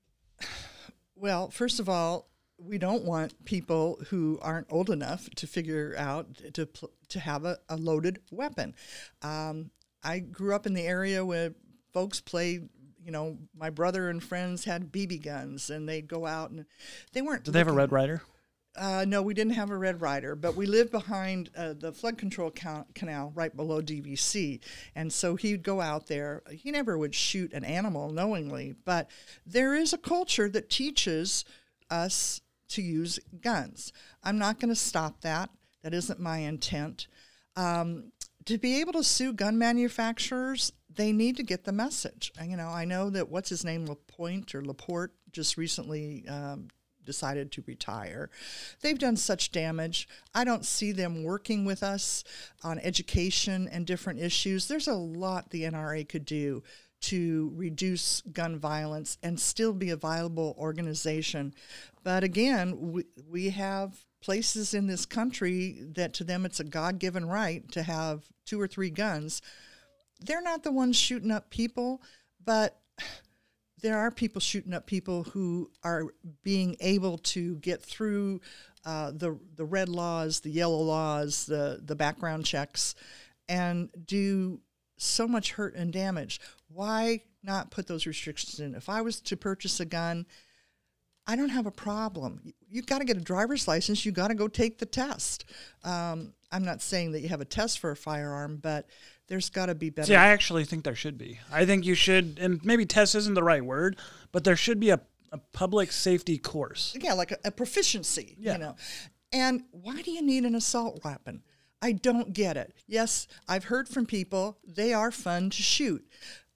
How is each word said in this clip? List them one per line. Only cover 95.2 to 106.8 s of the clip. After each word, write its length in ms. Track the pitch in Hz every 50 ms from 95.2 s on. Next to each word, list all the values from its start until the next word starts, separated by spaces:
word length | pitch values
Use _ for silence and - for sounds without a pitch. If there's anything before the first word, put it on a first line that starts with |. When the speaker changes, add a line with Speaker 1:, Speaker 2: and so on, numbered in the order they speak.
| - - - - - - - - - - - _ -
Speaker 1:
Um, 480 | 175 180 175 170 170 165 165 160 143 - _ _ -
I'm 120 | - 185 190
not 160 | 180 165 -
saying 320 | - - 196 180 170 165 151
that 80 | 156
you 80 | 135 165
have 120 | 170 143
a 40 | 143
test 340 | - - - 214 226 - -
for 120 | - 165
a 40 | 147
firearm, 640 | - - 156 151 147 147 147 143 143 147 147 151 147
but 300 | 143 160 151 147 - - - - - - - _ _ -
there's 220 | 185 190 180 -
gotta 240 | - 190 185 180 175
be 160 | 151 165 160
better. 180 | 147 - 151 165
Speaker 2:
See, 80 | 208
I 120 | 180 185 208
actually 380 | 208 202 - - 175 165 151
think 180 | - 170 160 151
there 120 | 147 120
should 220 | - - 156 143 120
be. 220 | 113 113 117 113 - -
I 140 | 143 156 180
think 200 | 185 196 196 175
you 100 | 180 180
should, 420 | - - 196 190 190 180 165 147 156
and 240 | 180 185 180 160 160
maybe 200 | 208 233 233 214
test 300 | 175 - 214 208 190 -
isn't 200 | 214 208 208 202
the 80 | 180 170
right 200 | 170 165 143 123
word, 340 | 127 127 143 170 190 196 - - - - - - -
but 120 | - 180 156
there 120 | 196 175
should 240 | 160 - 233 233 208
be 100 | 214 214
a, 100 | 185 143 - - _ _ _ -
a 60 | - 151
public 540 | - _ - - 190 185 190 214 190 180
safety 460 | - - - 185 180 175 - - 165 143
course. 580 | - - - 156 139 - - -